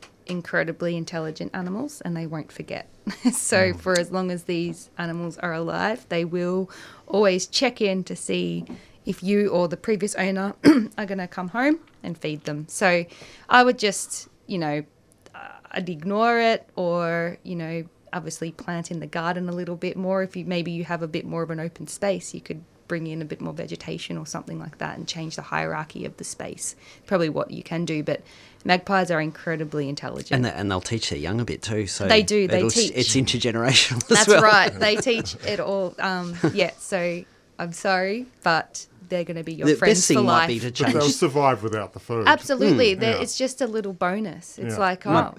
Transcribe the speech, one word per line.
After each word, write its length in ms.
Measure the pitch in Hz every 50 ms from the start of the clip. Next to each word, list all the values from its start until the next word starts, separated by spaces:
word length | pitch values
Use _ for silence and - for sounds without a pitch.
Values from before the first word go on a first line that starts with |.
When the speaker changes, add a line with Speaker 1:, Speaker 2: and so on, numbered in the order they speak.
| - - _ _ _
Speaker 1:
incredibly 680 | - 180 180 165 - - 170 160 165 156 - 175 170 170
intelligent 540 | 170 165 - 175 165 160 160 156 - 175 - -
animals 460 | 185 180 180 190 214 277 294 - -
and 160 | - 175 170
they 100 | 165 165
won't 240 | 156 160 156 - -
forget. 380 | - - 160 - - - - - - - -
<laughs> 260 | 208 - - - 247 -
So 400 | - - - 220 185 190 180 175
Speaker 2:
Mm. 80 | 175
Speaker 1:
for 180 | - 185 180 175
as 120 | 175 175
long 200 | 185 185 185 180
as 140 | 180 175 -
these 440 | - 175 165 170 170 165 - - - _
animals 400 | - 175 170 165 170 170 170 165 -
are 140 | - 175 160
alive, 540 | 165 165 165 165 170 180 202 220 - - -
they 160 | 170 170 170
will 460 | 165 175 180 175 175 185 185 190 - - - - - - - -
always 400 | - - 202 214 196 180 185 -
check 340 | - - - 269 247 247 - 220
in 200 | 196 190 185 180
to 120 | - 180
see 480 | - - - 185 180 175 175 170 170 170 - - - - - - - -
if 180 | 190 185 - 175
you 260 | 190 208 202 208 196
or 200 | - 180 175 165
the 80 | 170
previous 380 | - - - 220 185 208 202 -
owner 400 | - 190 196 190 190 196 202 - - -
<clears throat> 340 | 285 311 254 214 - - -
are 60 | 214
gonna 240 | 190 196 190 180 180
come 200 | - - 180 180
home 300 | - 233 262 294 320 320 - _ _ _ -
and 140 | 175 170
feed 280 | - - 156 151 151 -
them. 200 | - 151 147 156 -
So 360 | - - 214 185 175 175 170 - - - - - - - - -
I 120 | 233 247 247
would 160 | 247 247 247
just, 500 | 214 208 190 - - - - - - - _ _ _
you 100 | - 202
know, 260 | 175 160 151 147 151 147 - _ _ _ _ _ _ - - -
uh, 40 | - - - - - - - -
I'd 180 | - 185 175
ignore 500 | 180 147 156 196 202 214 226 233 233 233
it 260 | 233 226 226 - - _ _
or, 640 | - 180 175 175 175 170 165 170 170 170 170 - - -
you 140 | 185 180
know, 280 | 170 160 160 165 165 165 165 _ _ _ _ -
obviously 360 | 175 160 160 - - 165 165 160
plant 380 | - - - 175 170 165 -
in 100 | 180 165
the 60 | 151
garden 400 | 147 - 170 165 170 180 180 180 175
a 20 | 175
little 240 | 175 180 175 175
bit 200 | 165 - 180 - 180
more. 240 | 190 185 190 190 190
If 140 | 185 -
you, 100 | 185 165
maybe 240 | 170 185 175 170 175
you 140 | 170 170 170
have 180 | - 175 165 165
a 60 | 160
bit 180 | 156 - -
more 160 | - 165 165 165
of 80 | 156
an 100 | 165 160
open 260 | 156 170 - - -
space, 460 | - - - 202 202 190 175 - - -
you 80 | 170
could 220 | - - 170 156 165 - _ _ _
bring 200 | - 175 165 165
in 140 | 160 156 160
a 40 | 160
bit 160 | 151 160 -
more 120 | - 165 156
vegetation 640 | 160 170 160 170 - - 165 165 165 - - 170
or 100 | 165 160
something 320 | - - 160 - - 165 160
like 200 | 160 160 - -
that 180 | 165 151 -
and 120 | - 165 -
change 280 | - 165 160 156 156
the 60 | - -
hierarchy 640 | - 156 156 160 160 160 156 160 - - - 185
of 120 | - - -
the 60 | -
space. 520 | - - - - - - - - - - - - - - - -
Probably 220 | - 202 180 165 156
what 200 | 147 147 - -
you 120 | - 175 165
can 220 | - 170 165 170
do, 160 | 165 160 151 151
but 180 | 160 147 - - - - - - - - - -
magpies 460 | - 180 180 180 - 196 190 185 170
are 100 | 170 156
incredibly 680 | 156 160 156 - - 170 160 156 156 147 151 151 143 135
intelligent. 440 | 147 - - 127 127 - 139 - -
Speaker 3:
And, 120 | 123 127
they, 60 | 107
and 200 | 69 73 101 101
they'll 120 | 95 90 -
teach 260 | - 117 113 - -
their 80 | - 73
young 220 | 76 82 104 117
a 40 | 120
bit 140 | - - - -
too. 240 | 113 113 107 104
So 200 | 98 - - 98
Speaker 1:
They 160 | - 220 214 202
do, 240 | - 208 208 196
they 120 | 175 175 180
Speaker 3:
it'll, 120 | - 113
Speaker 1:
teach. 220 | - 233 220 170 -
Speaker 3:
it's 220 | 123 123 - -
intergenerational 800 | 135 131 - - 120 113 120 110 113 117 127 127 - - - 123
<laughs> 140 | 117 - -
as 80 | 233 208
Speaker 1:
That's 100 | 220 -
Speaker 3:
well. 140 | 208 - 226
Speaker 1:
right. 300 | 214 214 196 175 - 202
They 240 | 190 226 214 214
teach 380 | 220 - 269 233 226 - - - - -
it 140 | 202 208 185
all. 340 | 147 - 196 196 190 175 - -
Um, 380 | - 190 185 180 175 175 170 170 -
Speaker 3:
<laughs> 80 | 156 -
Speaker 1:
yeah, 160 | 196 180 165 - -
so 460 | - - 202 180 175 175 170 175 185 - _ _ _ _ _ -
I'm 140 | 170 175 170
sorry, 540 | - - 196 190 185 190 190 202 240 254 - - _ -
but 440 | 185 165 156 - - - - - - - - 180 -
they're 160 | 180 175 170
gonna 200 | 170 170 165 165
be 100 | 160 165
your 120 | 147 -
Speaker 3:
The 100 | 151 151
Speaker 1:
friends 220 | 120 - 202 214 185
Speaker 3:
best 80 | - -
thing 100 | 156 127
Speaker 1:
for 60 | 120
Speaker 3:
might 140 | 120 - 165
Speaker 1:
life. 80 | 165 165
Speaker 3:
be 100 | 120 113 113 123
to 140 | 123 - 143
Speaker 2:
But 80 | - -
they'll 100 | 156 147
Speaker 3:
change 120 | 143 135
Speaker 2:
survive 480 | - 185 151 131 147 143 135 127 104 104
without 320 | 110 104 107 98 92 -
the 60 | -
food. 280 | - - 117 113 107 175
Speaker 1:
Absolutely. 680 | 202 202 - - 277 247 214 208 175 - 247 214 190
Speaker 3:
Mm. 40 | 185
Speaker 1:
They're, 160 | 220 226 220
Speaker 2:
Yeah. 60 | - -
Speaker 1:
it's 160 | - - -
just 240 | 262 254 254 - 269
a 40 |
little 260 | 226 214 220 202 196 185
bonus. 640 | 170 180 180 185 214 220 185 151 170 - - - -
It's 160 | - 226 220
Speaker 2:
Yeah. 40 | 208
Speaker 1:
like, 260 | 196 185 185 185 -
Speaker 3:
Might, 180 | 208 208 - -
Speaker 1:
oh, 100 | - -